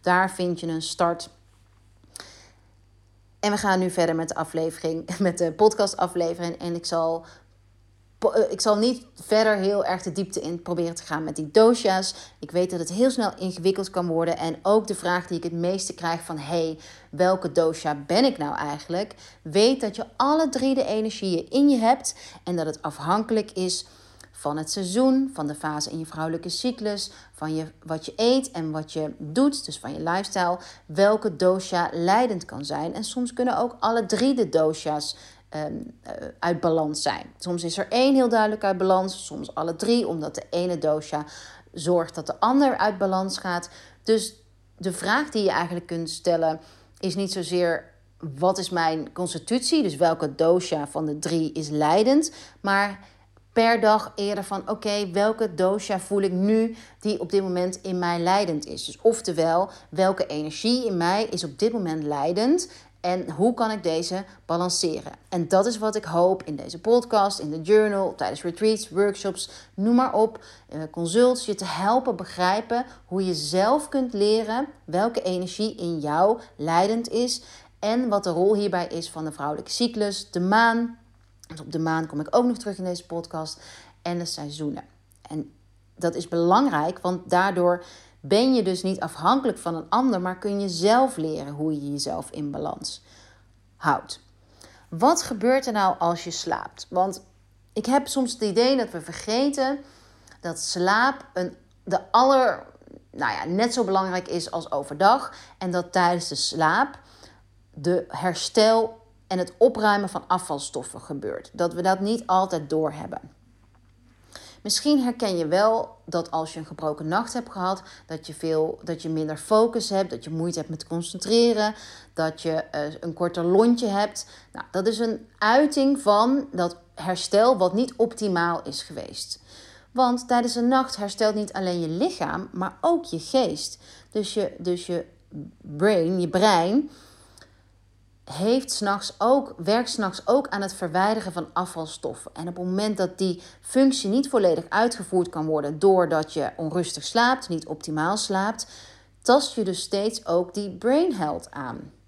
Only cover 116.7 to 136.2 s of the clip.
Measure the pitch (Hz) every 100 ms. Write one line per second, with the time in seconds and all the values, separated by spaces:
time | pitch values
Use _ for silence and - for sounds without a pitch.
116.7 | 160 156 151 160 185 233 247 240 196 180
117.7 | 190 - - _ 160 - 156 165 160 160
118.7 | - - 165 165 160 156 151 - 214 226
119.7 | 233 226 196 196 - - 160 170 165 156
120.7 | 156 - 170 170 185 185 233 233 214 214
121.7 | 214 - - - - 160 156 165 160 -
122.7 | 151 147 156 170 160 175 175 170 190 233
123.7 | 240 240 196 208 - - - _ - -
124.7 | 185 190 214 233 220 - _ 208 247 294
125.7 | 294 269 277 208 208 233 277 269 175 175
126.7 | 170 _ - 160 180 - 202 233 247 180
127.7 | 196 254 - 233 233 214 175 170 170 -
128.7 | 143 - 143 - - - - - - -
129.7 | - _ 247 254 240 247 240 240 233 240
130.7 | 262 262 - 202 - 214 214 208 - 190
131.7 | 175 165 165 302 359 151 160 190 180 185
132.7 | - 320 339 339 165 156 262 220 151 -
133.7 | - - - _ 208 196 - 196 - 175
134.7 | 175 175 170 - _ _ 156 143 - -
135.7 | 147 190 202 165 185